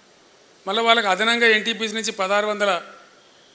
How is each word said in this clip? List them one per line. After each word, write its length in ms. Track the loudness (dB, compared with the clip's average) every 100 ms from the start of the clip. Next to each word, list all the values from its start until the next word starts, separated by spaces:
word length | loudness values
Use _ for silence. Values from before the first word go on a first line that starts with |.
| _ _ _ _ _ _ -8
మళ్ళీ 160 | -2
వాళ్ళకి 240 | 2 2 2
అదనంగా 400 | 0 0 2 4
ఎన్టీపీసీ 460 | 2 0 -4 -6
నుంచి 180 | -6 -6
పదహారు 360 | -4 -2 0 0
వందల 340 | -2 0 -2 -6 -20 -20 _ _ _ _